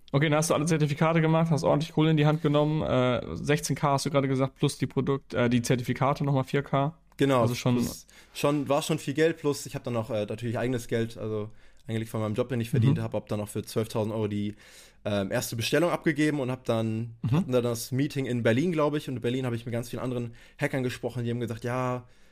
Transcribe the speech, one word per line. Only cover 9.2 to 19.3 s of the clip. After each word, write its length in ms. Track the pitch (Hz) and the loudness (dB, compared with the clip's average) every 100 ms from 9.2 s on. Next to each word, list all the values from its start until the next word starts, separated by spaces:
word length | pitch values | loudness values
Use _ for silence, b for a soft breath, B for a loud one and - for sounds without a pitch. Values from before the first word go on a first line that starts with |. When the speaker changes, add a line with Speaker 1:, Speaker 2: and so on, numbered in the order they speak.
| 160 160 | 2 2
Speaker 2:
plus 260 | 147 139 | -2 -2
ich 100 | - | -6
hab 100 | 139 | -8
dann 100 | 123 | -4
noch, 160 | 117 110 | -4 -2
äh, 160 | 107 104 | -2 -4
natürlich 320 | 110 120 107 | -4 -4 -2
eigenes 280 | 123 123 - | -2 -2 -2
Geld, 300 | 117 113 - | -2 -2 -4
also 340 | 110 107 107 b b b - | -6 -6 -6 b b b -6
eigentlich 220 | 113 110 | -6 -4
von 100 | 113 | -4
meinem 140 | 107 | -2
Job, 160 | 110 123 | -2 -2
den 100 | 120 | -4
ich 80 | 113 | -2
verdient 300 | 123 131 147 | 2 4 2
Speaker 1:
Mhm. 40 | |
Speaker 2:
hab, 120 | 113 | -2
hab 140 | 107 - | -6 -6
dann 120 | 104 | -6
noch 80 | 104 | -6
für 140 | 143 | -8
zwölftausend 520 | - 117 113 117 110 | -6 -4 -4 -2 -2
Euro 140 | 110 104 | -2 -2
die, 260 | 104 104 104 B B B B | -2 -4 -6 B B B B
ähm, 260 | 107 101 98 | -4 -2 0
erste 240 | 101 - 117 | -2 -4 -6
Bestellung 340 | 110 147 170 | 0 2 2
abgegeben 480 | 156 170 143 151 143 | 0 -2 0 0 0
und 120 | 123 | -2
hab 140 | 127 | -4
dann, 500 | - 113 113 110 117 113 | -2 0 0 -2 -6 -6
Speaker 1:
Mhm. 80 | 107 151 | 0 0
Speaker 2:
hatten 160 | 165 | 2
da 80 | 123 | 2
das 320 | 120 117 - | 0 -2 -4
Meeting 340 | 127 147 139 131 | -2 -2 -2 -2
in 160 | 123 | 0
Berlin, 300 | 117 117 180 | 2 2 2
glaub 220 | 156 147 | 2 0
ich, 140 | 147 - | 0 -4
und 80 | 123 | -4
in 60 | |
Berlin 240 | 120 | -2